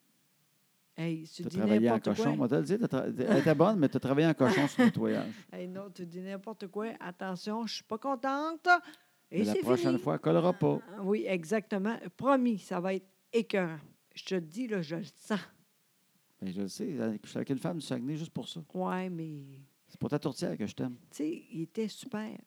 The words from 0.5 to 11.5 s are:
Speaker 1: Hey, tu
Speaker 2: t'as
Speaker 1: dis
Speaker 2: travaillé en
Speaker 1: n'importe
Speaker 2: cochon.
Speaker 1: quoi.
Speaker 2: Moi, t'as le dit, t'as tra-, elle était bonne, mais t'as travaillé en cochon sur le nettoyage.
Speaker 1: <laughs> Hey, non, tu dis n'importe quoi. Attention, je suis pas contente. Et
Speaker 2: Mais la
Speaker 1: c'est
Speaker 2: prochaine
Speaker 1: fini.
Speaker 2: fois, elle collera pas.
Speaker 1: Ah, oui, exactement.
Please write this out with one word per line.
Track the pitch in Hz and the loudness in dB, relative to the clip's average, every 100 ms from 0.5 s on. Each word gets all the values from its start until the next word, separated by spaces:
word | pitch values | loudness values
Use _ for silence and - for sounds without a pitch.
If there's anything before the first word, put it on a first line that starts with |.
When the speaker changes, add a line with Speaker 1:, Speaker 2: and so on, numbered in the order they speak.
| _ _ _ _ - | _ _ _ _ -6
Speaker 1:
Hey, | 165 160 160 | -6 -6 -8
tu | - | -10
Speaker 2:
t'as | 175 | -6
Speaker 1:
dis | 180 | 0
Speaker 2:
travaillé | 208 214 233 | 4 6 6
en | 226 | 4
Speaker 1:
n'importe | 214 208 | 2 2
Speaker 2:
cochon. | 226 | 2
Speaker 1:
quoi. | 294 | 2
Speaker 2:
Moi, | 120 | 2
t'as | 147 | 2
le | 147 | 2
dit, | 214 | 0
t'as | 214 | 0
tra-, | 131 - 117 135 | 0 -2 -2 2
elle | 196 | 4
était | 156 151 | 6 6
bonne, | 180 208 | 6 6
mais | 135 | 4
t'as | 131 | 2
travaillé | 127 139 165 | 2 4 4
en | 151 | 6
cochon | 127 127 - | 4 6 2
sur | - | 4
le | 240 | 4
nettoyage. | - 110 107 156 214 | 4 0 0 -2 -8
Speaker 1:
<laughs> | - | -14
Hey, | 185 180 | -10 -10
non, | 185 202 | -10 -12
tu | 180 175 | -12 -12
dis | 180 | -10
n'importe | 190 196 208 208 196 | -10 -10 -10 -12 -10
quoi. | 208 226 - | -6 -6 -8
Attention, | - 180 190 180 208 220 226 | -12 -8 -8 -6 -4 -4 -4
je | - | -8
suis | |
pas | - 220 | -8 -6
contente. | 277 269 269 277 311 320 359 349 339 - _ _ - | -2 -2 -2 -2 -4 0 4 4 2 -20 _ _ -6
Et | 165 | 0
Speaker 2:
Mais | 104 | 2
la | |
Speaker 1:
c'est | 370 | 2
Speaker 2:
prochaine | 117 127 131 | 4 4 4
Speaker 1:
fini. | - | 2
Speaker 2:
fois, | 147 156 | 0 0
elle | |
collera | 156 165 160 | 4 4 4
pas. | - 147 143 - 202 | 4 2 0 -4 -6
Speaker 1:
Ah, | |
oui, | 190 214 214 | -2 0 0
exactement. | 185 160 | -2 0